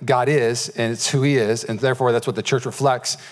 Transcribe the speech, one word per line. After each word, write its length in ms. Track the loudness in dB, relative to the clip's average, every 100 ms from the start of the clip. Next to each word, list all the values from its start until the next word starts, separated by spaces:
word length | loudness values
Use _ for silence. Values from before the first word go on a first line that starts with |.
God 240 | 0 2 4
is, 400 | 2 2 0 -4
and 240 | -2 -2
it's 160 | -2 -2
who 140 | 2
he 140 | 2 2
is, 280 | 2 0
and 160 | -4 -2
therefore 320 | 0 2 2
that's 120 | 2
what 120 | 0 -4
the 60 |
church 200 | -2 -2
reflects, 520 | -2 -2 0 0 -4 -8 -12